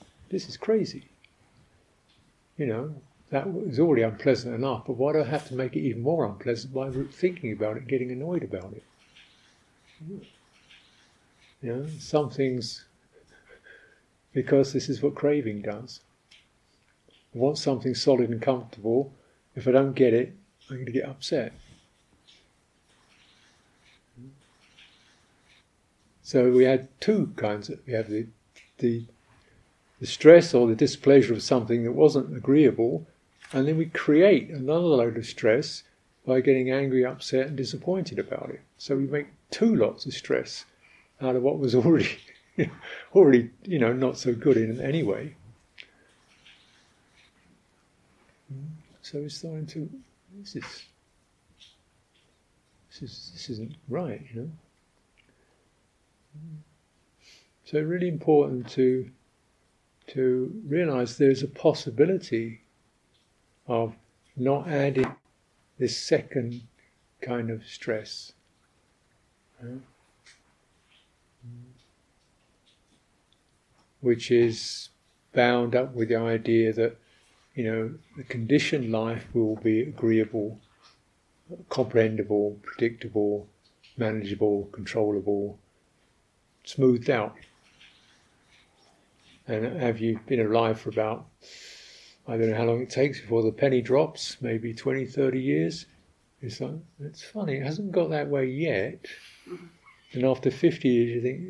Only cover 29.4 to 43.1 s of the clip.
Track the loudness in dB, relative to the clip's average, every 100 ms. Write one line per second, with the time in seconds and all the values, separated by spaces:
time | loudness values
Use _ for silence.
29.4 | _ _ _ _ _ -14 -10 6 12 12
30.4 | 10 4 4 4 0 2 6 8 8 2
31.4 | 0 0 2 0 0 6 6 6 -2 -4
32.4 | 2 6 6 4 0 -2 -8 _ _ _
33.4 | -6 -2 0 0 -2 -2 4 6 8 6
34.4 | 2 -6 -2 0 4 4 2 -2 -8 0
35.4 | 2 2 0 -10 -18 _ _ _ -2 2
36.4 | 4 4 2 0 0 2 0 -2 -4 -2
37.4 | -2 -4 -8 -6 -4 -4 -4 -8 -8 -8
38.4 | -10 -14 _ -14 -4 -2 -2 -4 -6 -14
39.4 | _ 0 2 4 2 0 -10 -10 -2 -2
40.4 | -2 -10 -18 _ _ _ _ -6 -2 0
41.4 | 0 0 2 4 6 6 4 -4 -16 -20
42.4 | _ -4 -4 -6 -16 -18 2